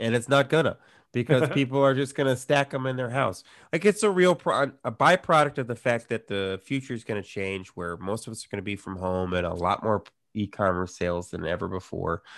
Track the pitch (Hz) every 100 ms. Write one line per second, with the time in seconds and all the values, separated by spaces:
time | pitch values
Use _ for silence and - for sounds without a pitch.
0 | 113 117 113 139 139 156 143 - _ _
1 | _ 120 120 131 143 147 131 135 139 135
2 | 135 - 139 127 - 147 139 135 131 127
3 | 123 127 123 92 - - - 165 196 196
4 | 220 185 180 175 - 113 139 - 127 113
5 | 143 185 - 160 147 135 120 117 127 117
6 | - 113 - 101 95 95 - 135 131 120
7 | - 107 95 - 95 98 92 - 87 85
8 | 92 113 - 110 - 101 95 101 - 95
9 | 92 92 92 90 87 87 87 - 110 101
10 | - _ _ 110 101 - 101 90 92 -
11 | 87 87 92 90 82 85 90 92 - 90
12 | 90 85 -